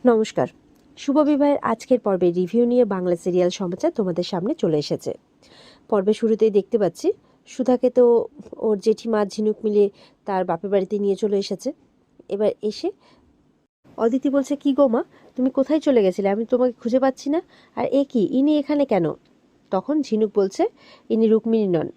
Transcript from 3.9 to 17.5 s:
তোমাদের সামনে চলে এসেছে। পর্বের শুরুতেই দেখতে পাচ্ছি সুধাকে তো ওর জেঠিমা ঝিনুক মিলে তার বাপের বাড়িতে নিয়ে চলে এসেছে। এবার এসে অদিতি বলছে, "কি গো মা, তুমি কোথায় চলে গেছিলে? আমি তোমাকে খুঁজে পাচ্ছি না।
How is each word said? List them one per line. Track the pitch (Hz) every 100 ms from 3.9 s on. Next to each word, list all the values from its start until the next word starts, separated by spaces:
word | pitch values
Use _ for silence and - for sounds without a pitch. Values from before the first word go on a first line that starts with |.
তোমাদের | 330 185 170
সামনে | 175 185 196
চলে | 330 190 151
এসেছে। | 143 147 - - _ _ _ - - _ -
পর্বের | 208 190
শুরুতেই | 214 226 220 220
দেখতে | 202 - 226
পাচ্ছি | 185 - 330 - _ _ _
সুধাকে | - 254 247 254
তো | 247 240 233 - - - -
ওর | - 208
জেঠিমা | 220 214 226 214 202
ঝিনুক | - 214 208
মিলে | 220 208 202 _ - _ -
তার | 190 185
বাপের | 170 202
বাড়িতে | 196 185 208
নিয়ে | 202 190
চলে | 214 202
এসেছে। | 196 190 262 - _ _ _ _ -
এবার | 202 208 -
এসে | 214 - 339 - _ _ _ _ _ _ _ _ _ -
অদিতি | 226 254 285
বলছে, | 277 269 285
"কি | 285
গো | 262 277
মা, | 226 - _ - -
তুমি | 254
কোথায় | 269 269 311
চলে | 294 247
গেছিলে? | 190 185 196
আমি | 202 226
তোমাকে | 247 254 233
খুঁজে | 233 254
পাচ্ছি | 269 262 285
না। | 320 -